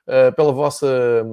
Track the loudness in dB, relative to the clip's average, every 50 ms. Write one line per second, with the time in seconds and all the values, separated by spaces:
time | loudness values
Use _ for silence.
0 | _ -2 2 2 2 2 2 2 0 0 0 0 -4 -4 -4 -4 -4 -2 -2 -2
1 | 0 0 0 -2 -2 -4